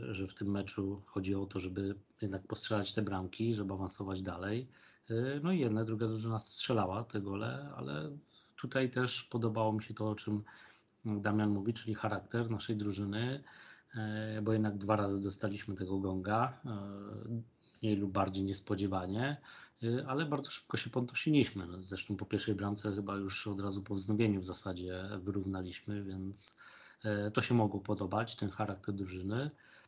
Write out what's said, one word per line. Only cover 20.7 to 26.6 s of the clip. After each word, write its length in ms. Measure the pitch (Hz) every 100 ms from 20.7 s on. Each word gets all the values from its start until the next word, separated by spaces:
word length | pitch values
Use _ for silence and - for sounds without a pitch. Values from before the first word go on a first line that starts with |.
| -
się 140 | -
podnosiliśmy. 760 | 127 123 - - 147 117 104 87
No, 160 | 90
zresztą 340 | 92 95 - 98
po 100 | -
pierwszej 280 | 104 -
bramce 400 | 95 101 101 107
chyba 220 | 98 101 101
już 300 | 98 92 107
od 140 | 98
razu 220 | 101 98
po 120 | 98
wznowieniu 460 | 101 101 107 113 98
w 40 |
zasadzie 600 | 92 87 98 90 90 92 95 101
wyrównaliśmy, 840 | 92 101 95 95 92 87 - 104
więc, 540 | 98 95 95 98 - -